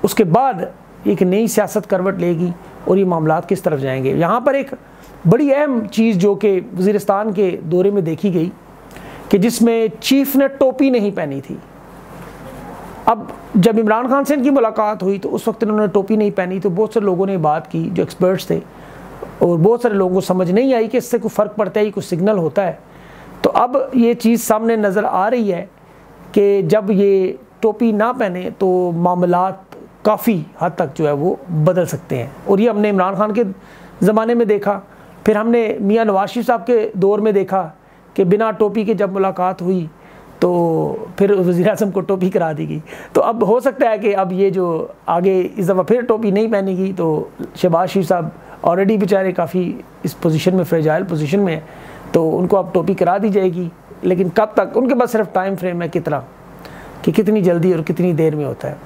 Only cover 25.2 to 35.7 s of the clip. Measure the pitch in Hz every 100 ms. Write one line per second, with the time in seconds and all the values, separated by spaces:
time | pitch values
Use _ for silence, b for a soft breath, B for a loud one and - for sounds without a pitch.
25.2 | 196 247 214 175 180 - B B B -
26.2 | - - 202 202 175 208 196 196 202 196
27.2 | 185 - - - 220 214 233 214 220 254
28.2 | 214 180 185 - 190 180 180 170 175 180
29.2 | 180 175 185 190 - - - - - 208
30.2 | - 196 151 - 170 170 165 139 151 143
31.2 | 165 - 180 160 156 180 170 160 - 135
32.2 | 120 - - 196 233 208 208 202 185 190
33.2 | 214 208 214 190 B B B B 180 214
34.2 | 220 233 226 208 202 196 - B B B
35.2 | - 208 226 233 220